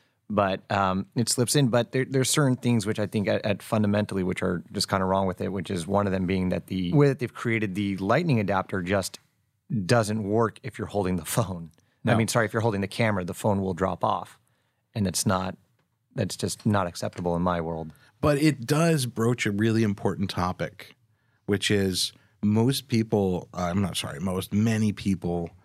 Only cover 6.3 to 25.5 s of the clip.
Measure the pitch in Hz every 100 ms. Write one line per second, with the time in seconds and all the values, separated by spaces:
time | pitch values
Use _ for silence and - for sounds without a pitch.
6.3 | 95 90 90 - 95 87 143 143 131 117
7.3 | - 120 113 107 92 101 95 98 131 175
8.3 | 117 98 98 - 95 90 98 - - _
9.3 | _ _ _ - 107 87 120 104 110 98
10.3 | 110 110 - - - 95 101 90 90 78
11.3 | 123 92 87 82 - _ _ - 113 107
12.3 | 120 107 113 113 98 98 - 113 101 87
13.3 | 92 110 98 95 85 92 90 110 95 -
14.3 | - _ _ _ _ _ 113 92 - 107
15.3 | 92 92 - _ _ _ _ _ - 95
16.3 | - 95 - 110 101 87 - 107 - 87
17.3 | 85 90 87 82 82 80 - - _ 151
18.3 | 143 156 143 117 147 170 156 123 113 117
19.3 | 123 110 101 113 110 110 101 104 87 95
20.3 | - 90 - 78 - - - _ _ _
21.3 | _ - 101 - 104 95 87 - - _
22.3 | _ 104 110 120 135 - 117 110 107 95
23.3 | 87 - 90 87 95 92 - - 71 95
24.3 | 92 - 104 113 110 107 98 101 92 87
25.3 | 87 85